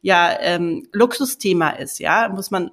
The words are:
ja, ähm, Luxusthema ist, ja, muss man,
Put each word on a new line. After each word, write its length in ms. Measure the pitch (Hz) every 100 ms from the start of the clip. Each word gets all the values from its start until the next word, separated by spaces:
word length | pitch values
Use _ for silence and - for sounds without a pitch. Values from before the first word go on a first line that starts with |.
ja, 380 | 190 180 175 -
ähm, 480 | - 175 170 165 -
Luxusthema 800 | 202 247 - 262 - 202 175 156
ist, 280 | - 135 -
ja, 300 | 156 185 226
muss 220 | 190 190
man, 200 | 190 175